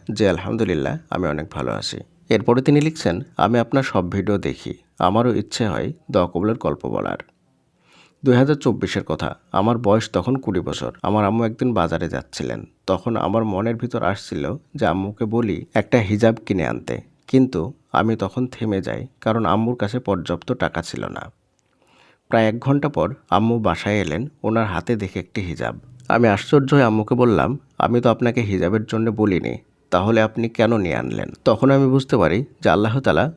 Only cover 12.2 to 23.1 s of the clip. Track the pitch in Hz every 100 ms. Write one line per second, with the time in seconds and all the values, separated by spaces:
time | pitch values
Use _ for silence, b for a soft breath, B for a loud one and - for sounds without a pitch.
12.2 | - - 65 57 - _ - - - 113
13.2 | - 110 110 95 113 117 123 117 92 107
14.2 | - 82 71 135 - 143 101 90 98 104
15.2 | 110 113 113 82 - - - 123 101 104
16.2 | 113 113 - 98 65 58 - 60 - _
17.2 | - 131 131 90 85 - _ - 107 110
18.2 | 98 - 123 - 110 98 85 55 131 _
19.2 | - 113 107 101 113 123 101 123 - 95
20.2 | 78 85 - 123 85 85 82 62 50 -
21.2 | - - _ _ _ b b b b b
22.2 | - 117 110 117 131 143 147 143 85